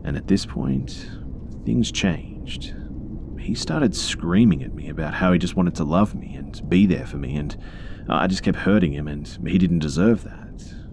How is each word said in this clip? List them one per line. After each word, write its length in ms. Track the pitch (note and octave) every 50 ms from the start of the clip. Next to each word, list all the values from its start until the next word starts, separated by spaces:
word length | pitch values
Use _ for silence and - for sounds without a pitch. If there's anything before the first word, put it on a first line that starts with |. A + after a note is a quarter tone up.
| -
And 120 | C#2+ C#2 C#2+
at 100 | C#2+ -
this 180 | F#2+ G2 -
point, 640 | - - - - C2 C2+ C2+ C2 - - - - - - - - - - - - - - - -
things 260 | - A#2 B2 A2+ -
changed. 800 | - - - G2 E2 D2+ - - - - - - - - - - - - - - - - - - - - - - - -
He 160 | - - G#2+
started 400 | - - - D#3+ D#3+ D3 A2 E2
screaming 680 | - - - - - - E2 F2 G2 A#2+ A2+ F2 C#2 B1+
at 100 | - -
me 160 | - D2+ D#2
about 240 | D2 - D#2+ D2+ -
how 180 | - - F2+
he 80 | F2+ F2
just 160 | F2 E2+ -
wanted 200 | F#2+ F2+ F2 E2
to 80 | - E2
love 320 | D2 D#2 F2 G#2+ G#2 -
me 200 | - - - -
and 340 | - C#2+ C#2 - - - -
be 160 | - F#3 G#3
there 200 | G3 F3+ C2+ C2
for 120 | A#1 - C#2+
me, 180 | C#2 B1+ C#2
and 220 | D2+ D2 D2 - - - - - - - - - - - -
I 180 | - - C#2 F#2
just 160 | F#2 F#2 -
kept 140 | G2+ F2+ -
hurting 360 | - F#2 G2 G#2+ F#2 D#2+ C#2+
him, 140 | C#2+ D2 D2+
and 200 | D2 D2 D2 - - - -
he 120 | - F2+ F#2+
didn't 220 | F2+ F2+ E2+ E2+
deserve 440 | D2+ D2+ C#2 D#2 F2+ A2+ A#2 G#2 -
that. 420 | - - - - - - - - - - - - -